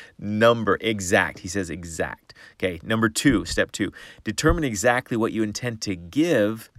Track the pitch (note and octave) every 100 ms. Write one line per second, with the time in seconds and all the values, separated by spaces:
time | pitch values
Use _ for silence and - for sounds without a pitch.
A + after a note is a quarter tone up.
0 | - - G2+ G#2+ A2+ A#2 G#2 F#2 A2 G#2
1 | F#2 G2+ E2+ - F#2 G2 F2 D#2 F2 E2
2 | D#2 - _ - - - F#2 E2+ - A2
3 | A2+ - C#3+ G#2+ - - F#2 - F#2+ -
4 | - - - G#2 D3+ E3+ C#3+ G#2 A#2+ B2
5 | - A#2 A2 A2 A2 G2+ B2 A2 - F2+
6 | E2+ A2+ E3+ C3+ G#2 A2+ -